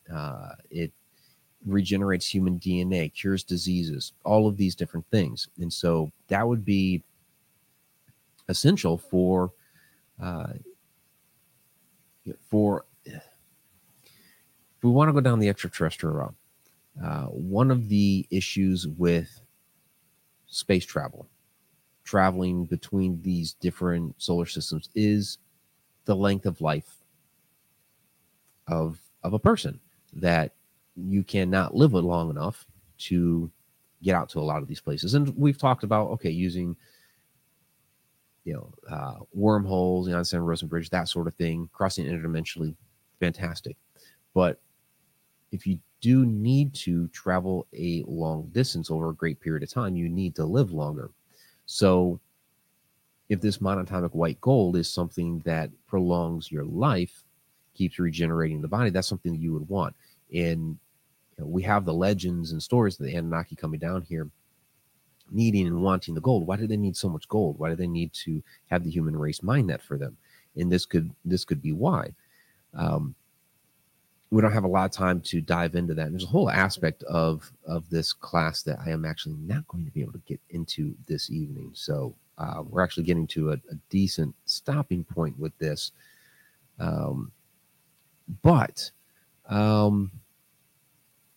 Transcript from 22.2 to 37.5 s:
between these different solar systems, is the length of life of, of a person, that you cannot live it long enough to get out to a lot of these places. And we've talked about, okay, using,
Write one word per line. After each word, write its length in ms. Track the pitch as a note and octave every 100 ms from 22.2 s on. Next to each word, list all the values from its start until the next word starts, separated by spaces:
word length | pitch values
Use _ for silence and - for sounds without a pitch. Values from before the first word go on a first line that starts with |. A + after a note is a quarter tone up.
| F#2+ F#2 F#2 F2+ E2+
between 560 | F2 - G2+ F#2 E2+
these 320 | F2+ F2 D#2+
different 640 | - F2+ - F2+ E2+ E2 -
solar 280 | - F2 E2+
systems, 440 | - - D#2+ - -
is 420 | G#2+ G#2 G2 - _ _ _ _ _ _ -
the 100 | G2
length 300 | G2+ G2 G2
of 160 | E2+
life 360 | D#2 D#2 - - _ _ _ _ _ _ _ _ _ _ _ _ _ _ _ _ -
of, 320 | E2 D#2+ E2 - _
of 100 | F2+
a 60 | G#2+
person, 400 | F#3+ A3+ D2+ - - _ _
that 400 | - F2+ E2+ D#2 - _ _ _ -
you 280 | F#2 G2
cannot 520 | F#2+ G2+ F2+ F#2+ F#2 G#2
live 180 | D3
it 60 | G2
long 300 | F2 F2 E2
enough 360 | D2 D#2+ - - _ _ _
to 520 | - F2+ F2 E2+ E2 - _ _ _ _
get 120 | F2+ F2+
out 140 | -
to 100 | E2
a 20 |
lot 200 | D2+ D2+
of 60 | C#2
these 140 | D2
places. 320 | - D2 F2+
And 220 | C3+ C#3+ -
we've 200 | C#3+ C#3
talked 260 | C#3 B2
about, 260 | G#2 G#2+ G#2+
okay, 180 | A2+ F2
using, 460 | E2 F2+ F2 F2 E2+ _ _ _ _ _ _ _